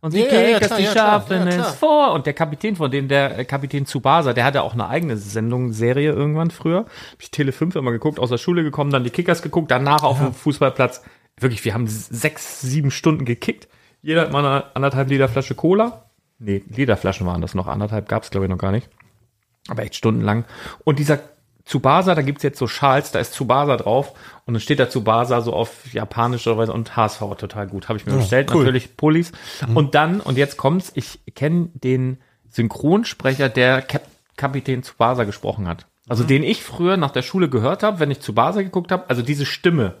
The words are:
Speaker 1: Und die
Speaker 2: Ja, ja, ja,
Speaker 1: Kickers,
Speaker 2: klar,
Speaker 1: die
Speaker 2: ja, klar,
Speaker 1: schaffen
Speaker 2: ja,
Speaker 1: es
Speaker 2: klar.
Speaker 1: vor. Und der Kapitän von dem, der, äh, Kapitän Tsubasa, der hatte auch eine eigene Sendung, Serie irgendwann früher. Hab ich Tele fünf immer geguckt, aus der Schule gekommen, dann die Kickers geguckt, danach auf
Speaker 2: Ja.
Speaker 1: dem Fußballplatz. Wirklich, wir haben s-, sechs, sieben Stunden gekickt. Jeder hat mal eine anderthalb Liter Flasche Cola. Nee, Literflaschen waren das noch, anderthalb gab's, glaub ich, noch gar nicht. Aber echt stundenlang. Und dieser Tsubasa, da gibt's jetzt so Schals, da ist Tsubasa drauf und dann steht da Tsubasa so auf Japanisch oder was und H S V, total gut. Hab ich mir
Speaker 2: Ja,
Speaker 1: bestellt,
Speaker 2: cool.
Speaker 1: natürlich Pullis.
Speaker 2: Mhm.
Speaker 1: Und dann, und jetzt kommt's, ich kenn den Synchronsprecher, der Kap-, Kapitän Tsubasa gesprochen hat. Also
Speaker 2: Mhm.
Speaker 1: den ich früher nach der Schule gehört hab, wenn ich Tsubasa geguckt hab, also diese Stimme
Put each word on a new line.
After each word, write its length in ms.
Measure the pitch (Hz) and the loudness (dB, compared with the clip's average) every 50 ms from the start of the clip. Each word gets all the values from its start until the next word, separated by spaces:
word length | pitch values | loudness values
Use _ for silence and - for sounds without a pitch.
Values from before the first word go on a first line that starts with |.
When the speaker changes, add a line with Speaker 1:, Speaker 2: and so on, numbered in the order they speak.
| - | -4
Speaker 1:
Und 120 | 160 156 | -2 0
die 60 | 196 | 2
Speaker 2:
Ja, 40 | 226 262 220 | 2 4 6
ja, 60 | 226 | 6
ja, 60 | 226 233 233 | 6 6 4
Speaker 1:
Kickers, 120 | 208 220 202 | 4 4 2
Speaker 2:
klar, 100 | 226 214 | 2 2
Speaker 1:
die 40 | 196 | 0
Speaker 2:
ja, 60 | 208 208 | 2 4
klar, 180 | 220 220 208 214 208 | 4 4 4 4 2
Speaker 1:
schaffen 160 | 202 - 196 185 180 | 2 0 0 0 2
Speaker 2:
ja, 20 | 175 | 2
Speaker 1:
es 80 | 175 175 | 0 0
Speaker 2:
klar. 160 | 175 190 143 | 0 -2 -2
Speaker 1:
vor. 380 | - - 311 302 302 285 254 - | 0 2 4 6 6 4 4 2
Und 120 | 160 131 | 0 -2
der 80 | 147 139 | -4 -2
Kapitän 420 | - 165 151 147 - - 214 208 | -2 -2 -4 -4 -4 -4 -4 -2
von 140 | 170 160 135 | 0 -2 -2
dem, 180 | 127 143 139 131 | -2 -2 -2 2
der, 300 | 139 139 139 135 110 98 | 2 2 2 0 -2 -6
äh, 80 | 131 | -6
Kapitän 400 | - 139 139 135 135 - 143 139 | -4 -4 -6 -4 -4 -4 -4 -4
Tsubasa, 480 | - - 139 113 135 143 170 156 135 117 | -2 -4 -2 2 4 4 4 4 2 2
der 120 | 123 120 | 2 2
hatte 180 | 135 135 175 143 | 2 2 0 -2
auch 100 | - 110 | -2 -2
eine 160 | 117 104 85 | -4 -4 -2
eigene 260 | 117 160 175 156 117 | -2 -2 -2 -2 -4
Sendung, 580 | 104 98 101 101 110 110 117 120 127 127 123 110 | -6 -6 -6 -6 -4 -2 -2 -2 -2 -2 -4 -2
Serie 380 | 104 117 120 127 139 143 156 | 0 0 2 2 2 2 0
irgendwann 380 | - - 143 151 151 156 165 170 | 0 0 0 0 0 0 -2 -2
früher. 360 | - - - 160 165 185 226 | -4 -2 -2 0 0 0 -2
Hab 360 | - - - - - - _ | -4 -12 -20 -20 -20 -20 _
ich 80 | - - | -20 -12
Tele 220 | - - 147 135 | -4 -2 -2 -2
fünf 240 | 127 - 156 170 180 | 0 -2 -2 -2 -2
immer 160 | 170 135 123 | -2 -2 -2
geguckt, 260 | 117 113 - 156 151 - | -2 0 -2 -2 0 0
aus 120 | 127 117 | -2 0
der 100 | 123 117 | 0 -2
Schule 240 | - - 175 175 160 | 0 0 0 2 0
gekommen, 260 | 151 139 - 143 143 | 0 -2 -2 -2 0
dann 140 | 139 131 123 | 0 0 0
die 80 | 120 | 0
Kickers 320 | - - 175 185 170 170 - | -4 -2 0 0 0 0 -2
geguckt, 260 | 160 - 180 156 - | -2 -2 -2 0 2
danach 320 | 123 127 135 139 147 156 | 0 2 4 4 2 4
auf 160 | 151 143 135 131 | 4 2 2 2
Speaker 2:
Ja. 60 | 143 | 0
Speaker 1:
dem 80 | 135 110 | 0 -2
Fußballplatz. 680 | - - 151 139 - 143 135 - - 131 123 - - _ - _ _ _ _ _ _ | -2 -2 -2 0 2 2 0 4 2 0 0 0 -6 _ -20 _ _ _ _ _ _
Wirklich, 240 | 127 131 117 - - | -2 -2 -2 0 -4
wir 100 | 113 101 | -4 -2
haben 100 | 117 123 | -2 -2
s-, 220 | 110 107 110 - - | -4 -4 -8 -10 -10
sechs, 540 | 117 117 - 151 151 - - - - - | -8 -4 -4 -4 -4 -4 -16 -16 -14 -10
sieben 280 | - 127 131 156 147 139 | -6 -2 -2 0 0 0
Stunden 360 | - - - 165 156 - 139 | -2 2 2 2 2 2 0
gekickt. 420 | 120 117 - - - - - - _ _ _ _ _ _ _ | -4 -4 -2 -2 -6 -6 -6 -10 _ _ _ _ _ _ _
Jeder 200 | - 143 160 170 | -6 0 0 0
hat 100 | 165 147 | 0 2
mal 120 | 143 143 147 | 0 0 2
eine 320 | 139 139 139 135 - _ | 2 0 0 -2 -4 _
anderthalb 320 | 131 135 139 127 127 139 131 | -2 -2 0 0 0 0 2
Liter 200 | 139 135 135 131 | 2 2 2 2
Flasche 260 | 117 139 135 - 131 | 2 -2 -4 -4 -6
Cola. 520 | - - 160 185 208 220 240 233 - _ _ _ _ _ _ _ _ | -2 2 2 4 4 2 0 -2 -10 _ _ _ _ _ _ _ _
Nee, 240 | 117 104 98 98 - - | -4 -4 -4 -4 -4 -8
Literflaschen 600 | 113 113 139 127 104 - - 95 95 - 101 90 | -4 -2 2 2 2 0 0 -2 -2 0 -2 -2
waren 140 | 90 87 85 | -2 -2 -4
das 100 | 87 - | -4 -4
noch, 140 | 95 90 71 | -4 -4 -2
anderthalb 420 | 67 101 104 107 107 107 101 - | -4 -4 -4 -2 -4 -6 -4 -2
gab's, 220 | 107 110 - - | -4 -4 -4 -4
glaub 100 | - 101 | -4 -2
ich, 80 | 95 92 | -2 -2
noch 80 | 92 90 | -2 -2
gar 140 | - 95 | -2 -2
nicht. 180 | 98 117 - - _ _ _ _ _ _ _ _ _ _ _ _ _ _ _ - | -2 -2 -4 -6 _ _ _ _ _ _ _ _ _ _ _ _ _ _ _ -10
Aber 140 | 113 117 110 | -8 -8 -8
echt 100 | 104 - | -8 -10
stundenlang. 500 | - - 113 110 117 110 104 104 113 117 - - - - - - - - | -2 0 0 0 2 0 0 0 -2 -4 -6 -14 -18 -16 -16 -18 -4 -2
Und 140 | - 151 135 | 0 0 0
dieser 220 | 147 143 151 143 - - _ _ _ _ _ _ _ | 2 0 0 0 -2 -12 _ _ _ _ _ _ _
Tsubasa, 520 | - - 139 123 131 143 175 185 190 175 | -4 -4 0 2 4 4 4 4 4 2
da 80 | 156 139 | 2 0
gibt's 180 | 135 143 - | -2 -4 -2
jetzt 160 | - 143 139 - | -4 -4 -2 -2
so 80 | 131 | -6
Schals, 460 | 113 - - - 139 131 139 - - | -4 -4 0 2 4 4 2 0 -2
da 80 | - 90 | -4 -4
ist 140 | - - - | -4 -4 -4
Tsubasa 440 | - 139 113 120 135 147 143 131 107 | -6 0 2 2 2 4 2 0 0
drauf 360 | - 98 110 131 143 - - - - - - - _ | 0 0 0 0 0 -2 -10 -20 -20 -20 -20 -18 _
und 100 | - 117 | -4 -4
dann 60 | 110 | -4
steht 180 | - - 147 131 | 0 0 2 2
da 100 | 127 117 | 2 2
Tsubasa 520 | - 131 107 110 110 117 120 120 131 120 | 2 -2 0 2 2 2 2 2 0 0
so 120 | 113 117 - | 0 0 0
auf 400 | 85 117 113 - - - 123 120 | -2 -2 -2 -6 -18 -20 -10 -6
Japanisch 540 | 104 107 104 - 120 117 120 123 117 - 120 | -6 -6 -6 -2 -2 0 0 -2 -2 -2 -2
oder 100 | 113 107 | 0 0
was 120 | 113 113 | 0 -2
und 280 | - 117 113 - - - | -2 -6 -6 -6 -2 0
H 80 | 113 | 0
S 100 | 107 - - | 0 -2 -6
V, 180 | 110 98 98 | -10 -10 -8
total 320 | - - 98 - 107 101 95 | -10 -12 -12 -8 -10 -10 -8
gut. 200 | 92 98 90 - | -8 -12 -8 -6
Hab 80 | 113 | -8
ich 100 | 104 - - | -6 -4 -2
mir 60 | 135 | 0
Speaker 2:
Ja, 40 | 135 | 0
Speaker 1:
bestellt, 320 | 117 95 110 131 139 139 | 0 2 2 0 0 2
Speaker 2:
cool. 100 | - 165 139 | 2 4 4
Speaker 1:
natürlich 340 | 123 127 127 123 - _ - | 4 2 0 -2 -6 _ 0
Pullis. 340 | - 151 156 165 170 170 - - - - - - - 123 | 2 2 2 2 0 -2 -6 -18 -18 -18 -10 -8 -4 0
Speaker 2:
Mhm. 100 | 113 160 | 2 2
Speaker 1:
Und 180 | 147 135 - | 2 4 4
dann, 240 | 147 151 165 180 208 | 2 2 4 0 -2
und 180 | - - 131 123 | -2 -2 2 2
jetzt 180 | 143 139 - - | 0 0 0 -2
kommt's, 340 | - 135 160 185 180 - - | 0 2 2 2 -2 -4 -8
ich 240 | - - - - - _ - - | -8 -8 -8 -14 -18 _ -20 -8
kenn 340 | - 135 151 165 175 170 170 _ | -4 -2 0 2 0 0 -2 _
den 420 | 131 - 127 131 131 131 127 127 - _ _ _ _ _ _ | -6 -2 0 0 2 0 -2 -4 -6 _ _ _ _ _ _
Synchronsprecher, 960 | _ - 117 113 - - - 147 175 208 233 - - _ - 131 131 135 139 131 | _ -2 -2 -2 -2 -2 2 4 4 4 2 -2 -8 _ -2 -2 0 2 0 0
der 360 | 131 131 123 127 135 131 131 | 2 4 4 4 4 2 0
Kap-, 240 | - - 139 - - _ _ _ _ _ - | -4 -6 -6 -6 -8 _ _ _ _ _ -6
Kapitän 440 | - 135 131 139 - - 131 123 | -6 -4 -4 -4 -2 -2 -4 -4
Tsubasa 420 | 127 - - _ 117 117 127 123 117 | -4 -10 -2 _ 2 2 2 2 -2
gesprochen 440 | 101 98 - - 101 101 - 95 85 | -2 -4 -6 -6 -6 -4 -4 -4 -6
hat. 180 | 85 - - _ _ _ _ - | -6 -8 -10 _ _ _ _ -6
Also 140 | 123 110 120 | -2 -2 2
Speaker 2:
Mhm. 40 | 151 | 4
Speaker 1:
den 140 | 135 139 151 | 4 4 4
ich 200 | 147 220 - - | 2 -2 -4 -4
früher 340 | - - - 175 180 190 190 | -14 -6 -2 0 2 2 2
nach 140 | 156 135 | 0 -2
der 100 | - - | -2 -4
Schule 260 | 127 - - 190 180 151 | -6 -2 0 0 0 2
gehört 360 | 127 117 107 131 175 - - | 2 2 2 2 0 0 0
hab, 160 | 214 208 170 | -2 0 0
wenn 100 | 151 143 | 0 -2
ich 120 | 139 - | -2 -4
Tsubasa 420 | - - 104 117 117 147 190 208 196 | -6 -2 0 2 2 2 2 -2 -4
geguckt 280 | 185 - 185 170 - | -2 -4 -4 -2 -2
hab, 160 | 185 175 180 - | -4 -4 0 -2
also 120 | 135 120 | -2 -2
diese 240 | 117 123 147 143 143 | 0 -2 -2 -2 -2
Stimme 500 | - - - - 180 170 151 113 92 - - | -4 -6 0 2 2 2 4 0 0 -2 -8